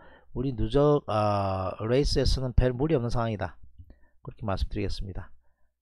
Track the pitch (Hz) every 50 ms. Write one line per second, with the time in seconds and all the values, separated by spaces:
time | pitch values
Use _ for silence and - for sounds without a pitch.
0 | - - - - - - - 120 127 139 123 107 110 107 113 139 147 147 147 147
1 | - - 104 107 107 104 104 101 98 95 95 95 92 90 - - 107 110 123 139
2 | 143 - - 147 127 - - 127 131 127 - - 123 127 123 120 147 160 160 123
3 | 120 113 110 120 113 113 107 95 95 - - - - - - - - - - -
4 | - - _ _ - - - - - 101 95 90 - - - 107 98 92 - -
5 | 104 98 90 92 90 - - - _ - _ _ _ _ _ _